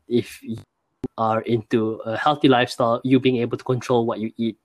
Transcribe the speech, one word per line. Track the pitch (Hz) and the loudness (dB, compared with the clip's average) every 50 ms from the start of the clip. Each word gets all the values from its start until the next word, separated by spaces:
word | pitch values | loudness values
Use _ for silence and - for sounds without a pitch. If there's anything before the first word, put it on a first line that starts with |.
| _ | _
if | - 120 123 120 - - - | -2 -2 -2 -2 -2 -10 -16
you | - 117 117 110 101 _ _ _ _ _ _ _ - - _ - | -12 -12 -12 -12 -14 _ _ _ _ _ _ _ -12 -10 _ -2
are | 113 110 110 110 | -2 0 0 -2
into | - 110 120 113 107 - 123 117 110 110 110 104 - | -2 -2 -2 -2 -2 0 0 0 0 -2 -4 -6 -6
a | 113 110 | -6 -6
healthy | 107 - 147 147 147 - 139 | -2 0 -2 0 2 4 4
lifestyle, | 127 120 123 - - - 127 117 117 120 | 4 4 2 0 0 0 0 0 0 0
you | - 131 135 127 | 2 2 4 4
being | 123 127 127 117 | 4 2 2 2
able | 120 117 127 | 0 -2 -4
to | 123 - | -4 -4
control | - 131 120 - - 127 120 113 | -4 -4 -2 0 0 0 2 2
what | 117 107 101 | 0 -2 -4
you | 110 110 - | -6 -6 -6
eat | - 117 113 104 - _ | -4 -4 -4 -4 -2 _